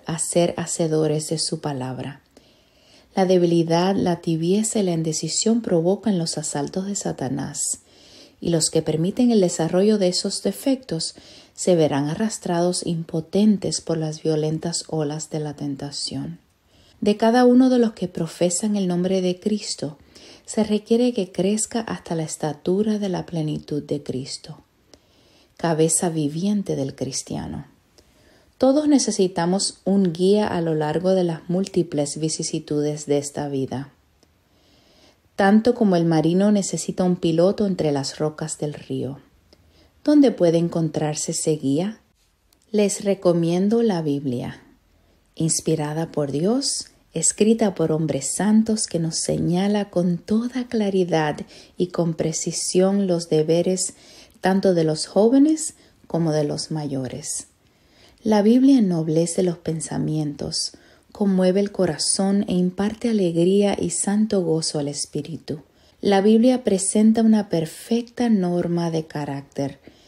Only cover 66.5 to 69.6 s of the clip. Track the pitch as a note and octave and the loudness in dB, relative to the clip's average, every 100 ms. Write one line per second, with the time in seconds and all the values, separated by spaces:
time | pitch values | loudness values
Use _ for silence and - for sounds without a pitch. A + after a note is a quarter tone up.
66.5 | B3+ B3 F#3+ - G#3+ A3 A3 A3+ G#3+ G#3 | 2 2 0 0 4 4 6 4 4 2
67.5 | E3 D#3+ - - A#3 A#3 - A#3+ G#3 F3+ | -2 -2 -6 -4 -4 -4 -4 0 2 2
68.5 | F3 F3 E3+ E3+ D#3+ D#3+ D3+ C#3+ C#3 C#3 | 0 0 -2 -2 -4 -6 -6 -6 -8 -10
69.5 | - | -6